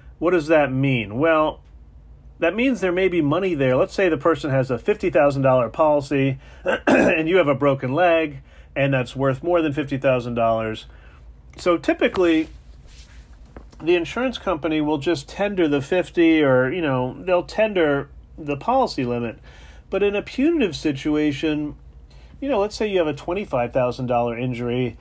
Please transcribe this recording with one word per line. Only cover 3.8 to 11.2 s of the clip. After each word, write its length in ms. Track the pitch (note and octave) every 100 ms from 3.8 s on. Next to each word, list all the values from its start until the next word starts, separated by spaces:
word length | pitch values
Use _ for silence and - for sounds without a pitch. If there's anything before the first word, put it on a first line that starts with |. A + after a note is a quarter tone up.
| F#3+
say 140 | - F#3+
the 80 | D3+
person 340 | E3+ D3 D3+
has 200 | C3+ B2+
a 80 | A#2+
fifty 320 | - G#3 F#3
thousand 320 | D#3+ C#3+ C#3
dollar 260 | C3 B2+ A2+
policy 680 | - D#3 D3 C#3 C#3 C3+ C3+ -
<clears throat> 340 | - - - -
and 420 | C4 - D#3+ D#3
you 80 | F#3
have 120 | D3
a 60 |
broken 380 | B2+ C#3+ C3+ B2+
leg, 460 | D3 F3 E3 D#3 C#3 - - -
and 200 | C#3+ C#3
that's 200 | C3+ A#2+
worth 280 | C3 C3+ C3
more 180 | E3+ F3
than 140 | D#3+
fifty 240 | C#3+ C#3 C3+
thousand 360 | C#3 B2+ A#2+
dollars. 520 | A#2 A2+ A2+ A2 A2 - - - -